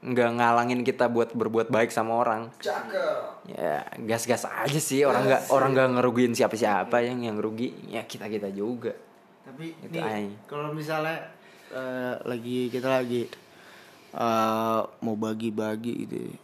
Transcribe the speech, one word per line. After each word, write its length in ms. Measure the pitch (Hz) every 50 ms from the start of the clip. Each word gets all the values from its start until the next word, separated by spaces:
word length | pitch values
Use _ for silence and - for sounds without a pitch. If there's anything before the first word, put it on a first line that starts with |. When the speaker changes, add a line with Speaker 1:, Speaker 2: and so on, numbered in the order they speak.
Speaker 1:
nggak 280 | - 131 127 120 120 117 117
ngalangin 480 | 120 120 117 117 120 120 123 123 123
kita 260 | 120 123 123 - 123 120
buat 240 | 120 117 117 113
berbuat 380 | - 120 113 110 110 113 110 110
baik 200 | - 110 117 113
sama 280 | - - 113 113 113 117
orang. 240 | 123 120 110 110 113 117 - -
Speaker 2:
Cakep. 920 | - - - - - - - - - - - - - - - - - -
Speaker 1:
Ya, 340 | - - 73 85 76 73 - - - -
gas-gas 420 | 120 107 110 117 117 - 120 110 -
aja 320 | 95 98 - 110 123 143
sih, 260 | 156 - - 135 135 147
orang 200 | 139 127 127 -
nggak, 160 | 131 131 123
Speaker 2:
Gas. 80 | - -
Speaker 1:
orang 220 | - 135 135 135
nggak 180 | 131 131 131 127 127
ngerugiin 400 | 123 120 127 117 120 127 120 117
siapa-siapa, 680 | 113 120 107 113 107 117 104 101 95 95 98 - 123
yang, 220 | 120 120 123 123 120
yang 140 | 113 107 107
rugi 340 | 104 110 110 110 120 127 - - -
ya 160 | - - 113
kita-kita 480 | 107 - - - 101 98 107 107 101 98
juga. 420 | 98 98 101 113 123 117 117 113 110 - - - - - _ _ - _ _
Speaker 3:
Tapi 280 | - 120 135 160 165 160 -
Speaker 1:
Itu 120 | - -
Speaker 3:
nih, 100 | - -
Speaker 1:
aja. 340 | - 110 110 107 104 101 101 107 -
Speaker 3:
kalau 240 | - 143 147 147 147
misalnya, 600 | 151 156 151 151 160 156 156 156 165 151 - - - - - - - - - -
eh, 440 | - 131 131 127 127 127 127 123 123 -
lagi, 480 | - - 123 120 113 120 123 127 127 123
kita 240 | 117 127 123 131
lagi, 340 | 131 131 127 120 120 120 117 - - - - - - - - - - - - - - - - -
eh, 680 | - - 117 117 113 113 110 110 110 110 110 113 113 110 - - - -
mau 160 | - 117 110
bagi-bagi 760 | 104 110 110 110 110 113 117 104 107 110 107 107 110 113 120 - -
gitu 160 | - - - -
ya. 140 | - - - -